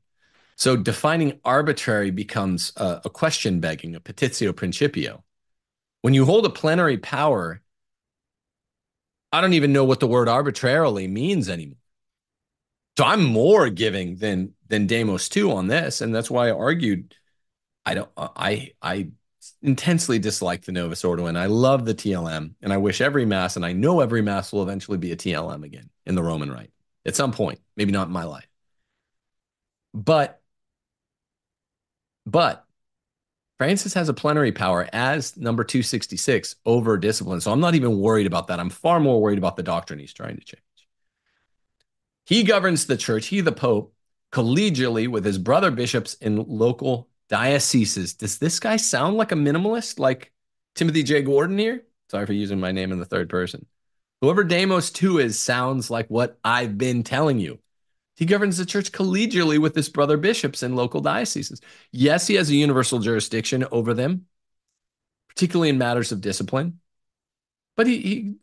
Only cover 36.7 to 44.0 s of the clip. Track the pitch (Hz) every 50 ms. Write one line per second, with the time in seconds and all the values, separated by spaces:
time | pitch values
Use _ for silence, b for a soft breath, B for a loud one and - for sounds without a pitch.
36.7 | 117 123 113 113 107 98 82 107 107 - 98 90 92 85 - 104 107 135 170 175
37.7 | 170 156 127 120 110 98 98 110 110 110 104 98 85 85 82 - 90 87 85 87
38.7 | - - - 165 175 170 151 139 123 110 104 104 104 101 90 87 - - 87 90
39.7 | 85 85 - - 78 73 69 - - - - 78 78 - - - - - _ _
40.7 | _ _ _ _ _ _ _ _ _ _ _ _ _ _ _ _ _ _ _ _
41.7 | _ _ _ _ _ _ _ _ _ _ _ - 180 226 220 190 220 202 180 190
42.7 | 170 147 - - 131 110 - - 113 110 113 - 190 202 180 160 123 - - 123
43.7 | 113 104 120 - _ _